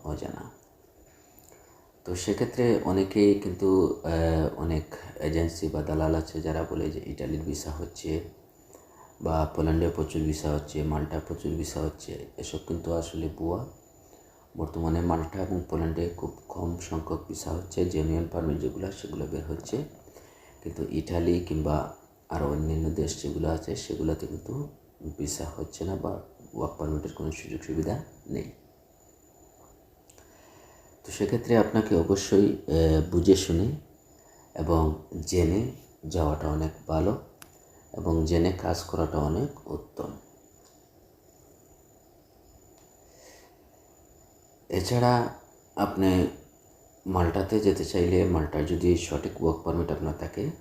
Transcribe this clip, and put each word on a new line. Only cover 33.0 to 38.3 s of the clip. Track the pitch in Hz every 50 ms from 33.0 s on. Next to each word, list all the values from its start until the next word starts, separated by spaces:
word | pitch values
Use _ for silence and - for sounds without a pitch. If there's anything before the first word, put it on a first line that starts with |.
| 76 85
বুঝে | 87 87 85 98 95
শুনে | 90 - - 85 82 98 120 147 151 - - - - _ - - - - - - - - - -
এবং | - 78 80 85 80 80 78 76 - - - - 87
জেনে | 80 - - 90 87 82 87 104 117 131 131 - - - - _ - 80
যাওয়াটা | 76 87 80 76 76 78 80 78
অনেক | 76 78 78 78 - - - -
ভালো | 80 80 82 98 120 147 - - - - - - - - - - - - - - -
এবং | - 85 87 82 82 80
জেনে | 78